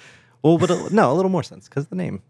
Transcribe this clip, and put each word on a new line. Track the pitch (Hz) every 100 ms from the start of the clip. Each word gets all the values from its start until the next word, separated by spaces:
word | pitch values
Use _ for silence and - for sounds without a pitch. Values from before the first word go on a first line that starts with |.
| - - _ _
Well, | 147 165
but | 165
a, | 180 -
no, | 214 143
a | 156
little | 190
more | 180
sense | - - -
'cause | - 147
the | 185
name, | 180 92 -